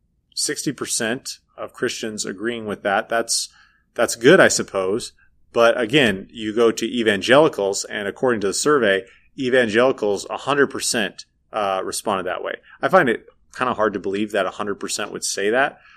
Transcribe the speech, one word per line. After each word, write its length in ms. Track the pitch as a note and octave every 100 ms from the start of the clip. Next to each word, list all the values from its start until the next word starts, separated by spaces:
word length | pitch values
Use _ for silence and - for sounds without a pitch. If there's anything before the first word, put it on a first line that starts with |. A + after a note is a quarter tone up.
| _ _ _
sixty 380 | - - C#3+ D#3
percent 640 | B2+ A2+ - A2 B2+ - - _ -
of 160 | A2
Christians 540 | - B2 - A2+ G#2+ A2
agreeing 400 | F#2+ A2+ A#2 G#2+
with 160 | F#2+
that. 260 | G2+ G2+ -
That's, 400 | A2+ A#2 - - _ _ _ _
that's 220 | - A#2 A#2+
good, 220 | B2 F3+
I 100 | A#2
suppose. 640 | - G2 G2 F#2 A2+ - - _ _ _
But 280 | A#2 A#2 A#2+
again, 480 | A2 D3 A#2 F#2+ G2+
you 240 | A#2+ G#2+
go 160 | A2 A2+
to 140 | -
evangelicals, 1000 | A#2 A#2+ A2 G2 G2+ C3+ D#3+ - G2 G2+
and 220 | - A2+ G2+
according 360 | - C3 A2
to 60 | G2+
the 40 |
survey, 520 | - D3 D3 G#2+ F#2+ - - _ -
evangelicals, 880 | B2+ B2+ A#2 G#2+ C3 - G#2 G2 -
a 80 | G#2
hundred 300 | C3 C#3+ C3+
percent, 580 | G#2+ - A#2+ F#2+ - - _ _
uh, 300 | A2 G2+ F#2+
responded 420 | F#2+ - A2+ F#2+
that 180 | F2+ F2
way. 140 | - - - -
I 60 | C3+
find 200 | F#3 C3+
it 160 | G#2+ - _ _ -
kinda 160 | B2+
hard 220 | G#2+ G#2+
to 60 | G2
believe 320 | F#2+ G2+ G#2+
that 120 | G2+
a 60 | F#2
hundred 240 | - G#2
percent 380 | G2 G2 - G#2
would 120 | F#2
say 240 | - - G2+
that. 300 | B2 C#3+ - -